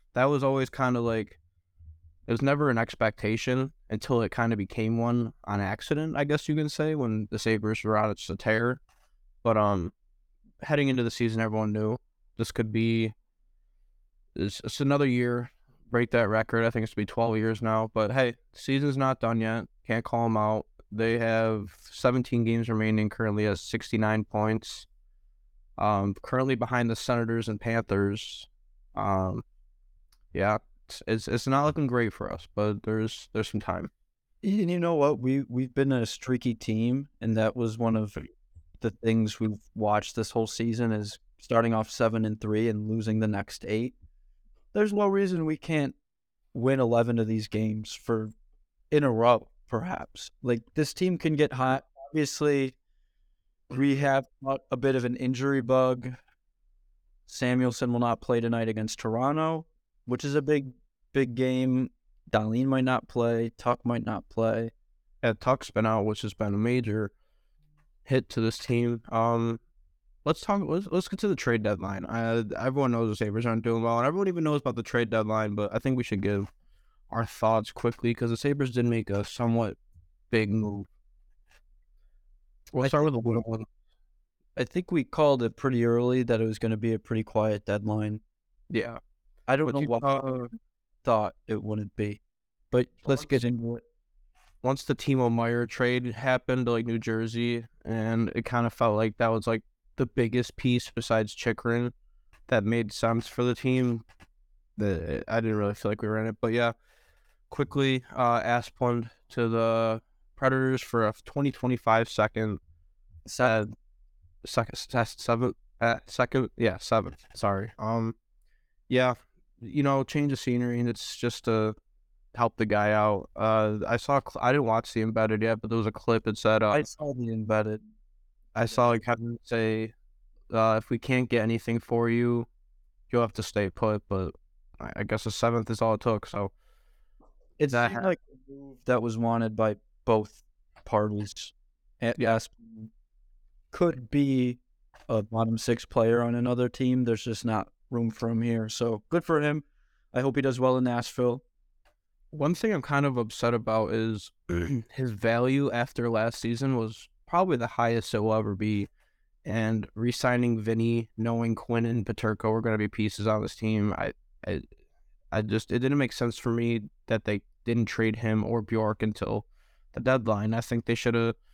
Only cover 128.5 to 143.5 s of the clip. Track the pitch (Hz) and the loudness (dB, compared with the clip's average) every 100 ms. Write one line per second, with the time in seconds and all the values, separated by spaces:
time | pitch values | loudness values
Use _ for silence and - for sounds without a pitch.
128.5 | 110 113 - 120 117 120 117 117 117 - | -2 0 2 4 2 0 -2 -4 -10 -4
129.5 | 117 110 110 110 - _ _ _ - - | 0 0 0 -4 -10 _ _ _ -20 -4
130.5 | 113 113 110 - 120 - 127 123 117 110 | 2 4 2 0 -4 0 0 2 2 2
131.5 | 117 - 117 - 117 117 117 120 120 117 | 0 0 -4 0 0 2 2 2 0 -4
132.5 | _ _ _ _ _ _ 120 113 - - | _ _ _ _ _ _ 0 0 -2 -4
133.5 | 107 98 - 110 107 - 95 90 - _ | -2 -2 0 -2 -2 -2 -4 -4 -8 _
134.5 | _ _ - - - 104 107 113 - 117 | _ _ -14 -12 -6 -4 -2 -4 0 0
135.5 | 117 110 110 113 110 120 107 - 104 98 | 0 -2 -2 0 0 0 -2 -4 -6 -8
136.5 | - _ _ _ _ _ _ - _ _ | -8 _ _ _ _ _ _ -20 _ _
137.5 | - 151 120 120 - 190 165 _ - - | -2 0 2 0 0 -2 -2 _ -20 -20
138.5 | 139 139 131 - 123 117 113 117 117 113 | -18 -18 -10 0 0 0 0 0 0 0
139.5 | 110 110 104 _ _ - 110 107 - _ | 0 0 0 _ _ 2 2 2 -10 _
140.5 | _ _ - - 107 107 104 104 - - | _ _ -20 -2 0 0 -2 -6 -10 -16
141.5 | - _ _ _ _ 120 - 113 113 - | -18 _ _ _ _ -2 0 2 2 -2
142.5 | - - 110 110 - _ _ _ _ _ | -14 -20 -18 -18 -20 _ _ _ _ _